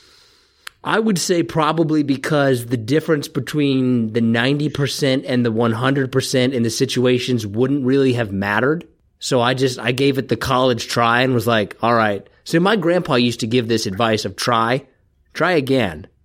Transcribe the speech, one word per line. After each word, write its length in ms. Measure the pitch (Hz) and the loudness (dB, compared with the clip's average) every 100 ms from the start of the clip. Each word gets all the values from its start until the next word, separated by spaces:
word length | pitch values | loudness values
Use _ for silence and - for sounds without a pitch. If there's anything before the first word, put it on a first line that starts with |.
| _ _ _ _ _ _ - _ | _ _ _ _ _ _ -20 _
I 140 | - 190 | -4 0
would 200 | 220 180 | 2 0
say 260 | - 175 | 0 -2
probably 580 | 165 160 151 160 156 156 | 0 0 0 0 0 0
because 640 | 139 131 - 151 139 123 117 | 0 -2 -2 0 2 0 -2
the 100 | 123 | -6
difference 520 | 110 151 160 151 - | -2 -2 0 -2 -2
between 840 | 139 123 151 143 131 127 123 110 | -6 -6 -2 0 2 2 0 0
the 60 | 113 | 0
ninety 480 | 113 117 123 143 151 | 2 2 2 0 -2
percent 560 | 139 139 - 139 131 147 | -2 -4 -2 0 0 0
and 180 | 123 120 | 0 0
the 60 | |
one 200 | 110 117 | 2 0
hundred 380 | 110 127 139 127 | 0 0 0 0
percent 440 | 131 - 131 127 | -2 0 0 0
in 80 | 131 | 0
the 60 | 117 | -2
situations 760 | - 131 123 123 123 123 123 104 | 0 -2 2 2 2 0 -2 -2
wouldn't 380 | 107 131 143 | -2 0 0
really 300 | 127 139 135 | 0 2 2
have 180 | 120 110 | 2 -2
mattered. 560 | 98 101 104 127 165 - _ _ _ | -2 0 2 2 0 -6 _ _ _
So 200 | - 131 | -2 0
I 140 | 120 | 2
just, 240 | 131 131 127 | 2 0 -2
I 140 | 120 | -4
gave 260 | 127 139 131 | 0 0 0
it 80 | 117 | -2
the 100 | 117 | -2
college 520 | - 127 131 113 - | 0 2 2 0 -2
try 320 | - 117 120 | 0 2 2
and 100 | 131 | 2
was 120 | 123 110 | 2 2
like, 300 | 113 98 - | 0 0 -2
"All 120 | 113 | 0
right." 320 | 117 107 101 - _ | 2 2 -2 -8 _
So 140 | - 165 | -2 0
my 160 | 190 | 2
grandpa 400 | 220 165 175 165 | 2 2 0 0
used 240 | 127 123 117 | 2 2 0
to 60 | 117 | -2
give 220 | 123 113 | 0 0
this 180 | 113 113 | -2 -2
advice 380 | 95 117 110 | -2 0 0
of 100 | 104 | -2
try, 500 | - - 117 113 135 - _ _ _ _ | -6 -2 0 0 -2 -6 _ _ _ _
try 200 | - 165 | -4 0
again, 560 | 170 131 135 101 78 - _ | 0 0 0 0 -4 -16 _